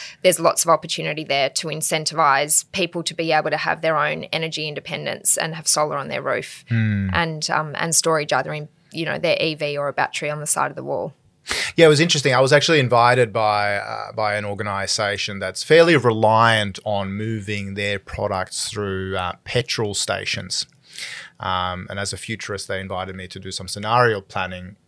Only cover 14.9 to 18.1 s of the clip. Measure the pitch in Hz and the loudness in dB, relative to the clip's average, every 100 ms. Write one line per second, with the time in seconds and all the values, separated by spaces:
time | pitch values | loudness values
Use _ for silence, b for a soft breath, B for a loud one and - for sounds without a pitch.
14.9 | - 101 101 - 101 95 92 - 156 170 | -2 -2 -2 -6 -6 -6 -6 6 8 8
15.9 | 151 120 110 110 110 117 113 101 92 107 | 6 4 4 4 6 6 6 2 -4 -4
16.9 | 101 98 101 110 110 98 104 98 98 101 | -4 -4 -4 -4 -6 -4 -6 -6 -4 -2
17.9 | 101 - | -4 -6